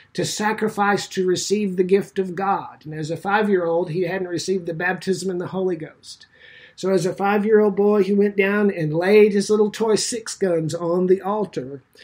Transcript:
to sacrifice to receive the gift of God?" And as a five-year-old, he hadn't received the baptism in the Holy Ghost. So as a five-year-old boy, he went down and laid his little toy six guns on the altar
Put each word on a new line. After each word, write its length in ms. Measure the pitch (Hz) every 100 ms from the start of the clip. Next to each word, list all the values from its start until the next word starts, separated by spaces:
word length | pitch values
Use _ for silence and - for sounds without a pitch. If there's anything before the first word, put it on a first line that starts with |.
| _
to 120 | -
sacrifice 840 | 156 - 214 214 214 202 202 196 -
to 180 | - 185
receive 500 | 175 - 202 202 185
the 60 |
gift 380 | 180 196 - -
of 160 | 185 175
God?" 480 | 196 180 120 123
And 100 | 151
as 160 | 156 156
a 60 | 165
five-year-old, 760 | 190 208 208 190 170 165 170
he 120 | 156
hadn't 260 | 175 190 180
received 380 | 170 - 190 170
the 80 |
baptism 560 | 160 180 185 - 180 185
in 80 | 180
the 100 | 160
Holy 260 | 185 185
Ghost. 520 | 170 139 - - - - _ - - - -
So 140 | 190
as 160 | 190 180
a 80 |
five-year-old 600 | 175 196 208 208 214 214
boy, 300 | 190 202 208
he 100 | 190
went 220 | 202 208 202
down 340 | 196 208 208
and 240 | 180 156
laid 380 | 156 180 214 208
his 180 | 196 196
little 200 | 214 208
toy 240 | - 220 208
six 400 | - 233 - -
guns 380 | 196 165 160
on 320 | 170 170 180 185
the 160 | 190
altar 580 | 190 214 202 - 127 139 _ _